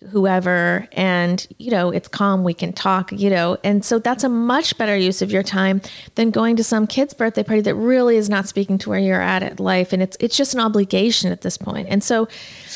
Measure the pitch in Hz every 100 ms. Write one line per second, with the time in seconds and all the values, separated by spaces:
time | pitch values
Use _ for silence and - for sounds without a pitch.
0 | 196 202 190 185 180 175 175 185 233 -
1 | 190 180 175 185 - - 233 196 175 185
2 | - - 202 190 180 170 180 - 190 190
3 | 185 202 202 180 170 - 202 202 - 226
4 | 233 254 269 233 233 277 - - 214 202
5 | 185 185 190 196 196 190 190 196 - -
6 | - - 226 220 226 226 220 220 214 262
7 | 285 - 226 214 202 214 208 208 233 254
8 | 240 220 208 196 196 202 196 190 214 196
9 | 190 185 180 185 - 196 190 185 180 185
10 | 190 - 233 - 269 254 220 214 196 190
11 | 226 220 185 180 185 - - - 190 202
12 | - 226 226 - - - -